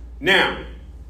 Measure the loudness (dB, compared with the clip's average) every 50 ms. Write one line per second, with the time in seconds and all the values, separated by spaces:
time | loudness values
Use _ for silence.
0 | -14 -14 -12 0 4 6 6 6 6 4 0 -4 -8 -10 -12 -14 -16 -16 -16 -16
1 | -16